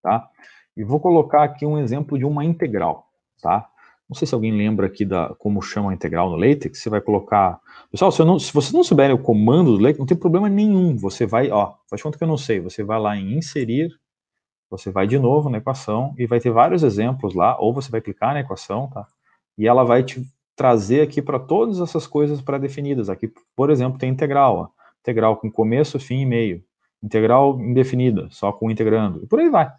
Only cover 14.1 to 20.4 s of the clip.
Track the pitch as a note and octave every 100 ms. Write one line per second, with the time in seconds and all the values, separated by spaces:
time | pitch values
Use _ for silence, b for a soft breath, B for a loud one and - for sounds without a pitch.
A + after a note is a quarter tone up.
14.1 | _ _ _ _ _ _ F#2+ - F#2+ G2
15.1 | C3 B2 C#3+ D3 A2+ B2 C3 - G#2+ C3+
16.1 | - A#2+ A#2+ B2 A2+ C#3+ F3 D3+ G2+ A2+
17.1 | C3+ G#2 F2+ F#2+ B2+ A2 C3 C3 A2+ G#2+
18.1 | G2 A2+ C#3+ C3+ F#2+ - G#2+ C3+ C3 G2+
19.1 | _ _ _ _ - G#2+ B2 A#2+ A#2+ C3
20.1 | - C3 _